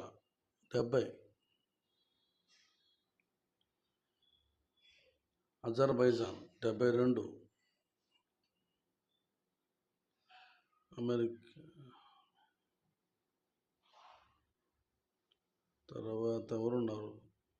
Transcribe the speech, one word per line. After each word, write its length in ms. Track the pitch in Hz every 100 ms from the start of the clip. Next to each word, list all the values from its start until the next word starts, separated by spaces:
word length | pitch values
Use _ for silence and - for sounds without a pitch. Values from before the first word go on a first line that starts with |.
| - - _ _ _ _ _
డెబ్బై, 340 | 123 117 127 110 - - _ _ _ _ _ _ _ _ _ _ _ _ _ _ _ _ _ _ _ _ _ _ _ _ _ _ _ _ _ _ _ _ _ _ _ _ - _ _ _ _ _ _
అజర్బైజాన్ 760 | 123 117 135 123 123 117 113 - - -
డెబ్బై 280 | 117 107 123
రెండు, 320 | 120 127 117 101 - - _ _ _ _ _ _ _ _ _ _ _ _ _ _ _ _ _ _ _ _ _ _ _ _ _ _ _ _ - - _ _ _ _
అమెరికా, 500 | - 120 120 117 117 - - 156 - 131 - - - _ _ _ _ _ _ _ _ _ _ _ _ _ _ _ _ _ - - - _ _ _ _ _ _ _ _ _ _ _ _ _ _ _ _ -
తర్వాత 600 | 117 110 110 113 113 104
ఎవరున్నారు? 580 | 113 117 123 113 104 107 107 - _ _ _